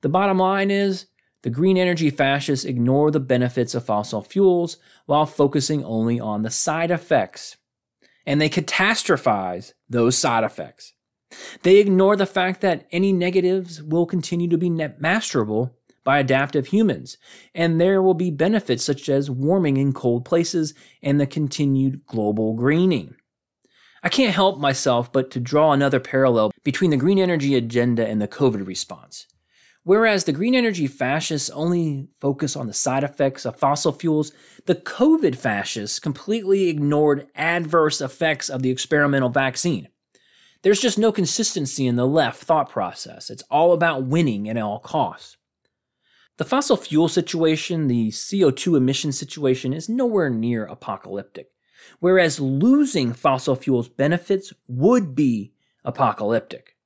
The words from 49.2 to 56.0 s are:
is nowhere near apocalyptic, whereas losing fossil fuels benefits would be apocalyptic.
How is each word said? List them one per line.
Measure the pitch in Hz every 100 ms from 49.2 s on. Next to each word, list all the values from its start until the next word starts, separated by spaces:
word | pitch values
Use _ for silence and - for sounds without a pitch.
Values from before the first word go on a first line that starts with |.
| 139 - 139 131 135
is | 147 165
nowhere | 233 247 214 151
near | 117 113 120
apocalyptic, | 107 - - 98 92 98 95 - - _ _ _ - _
whereas | 175 190 165 147
losing | 135 135 208 277 277 190 123
fossil | 117 156 131 - 127
fuels | - 127 120
benefits | - 139 170 170 196 196 - _
would | 127 160 247 185
be | 131 143 113 101 _ _ _
apocalyptic. | - -